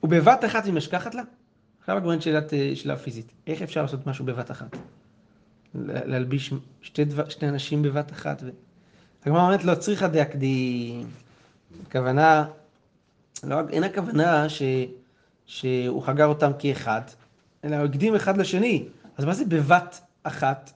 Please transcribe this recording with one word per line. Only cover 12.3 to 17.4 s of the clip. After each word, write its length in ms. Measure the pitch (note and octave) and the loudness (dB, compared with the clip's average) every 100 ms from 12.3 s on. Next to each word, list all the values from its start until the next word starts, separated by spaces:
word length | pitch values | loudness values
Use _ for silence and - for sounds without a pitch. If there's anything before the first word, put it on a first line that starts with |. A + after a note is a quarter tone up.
| D#3 D3+ - _ _ _ _ _ _ _ - | 6 4 -6 _ _ _ _ _ _ _ -14
לא, 180 | C#3 C#3 D4 | -4 -2 0
אין 160 | D#3+ | 0
הכוונה 640 | F#3 F#3+ F3 D3 E3 D#3+ D3+ | 0 -2 -2 2 4 4 2
ש-, 140 | D3+ C3+ C3 B2+ - _ _ _ _ _ | -2 -2 0 -4 -10 _ _ _ _ _
שהוא 560 | - C3 B2+ B2 C3 | -8 -2 -2 0 -2
חגר 240 | C3+ C#3 D3+ | -2 4 4
אותם 240 | D3+ C#3+ C#3 | 6 2 2
כאחד, 440 | C#3+ C3+ - A2 A#2+ - _ _ | -2 -2 -2 -4 -4 -20 _ _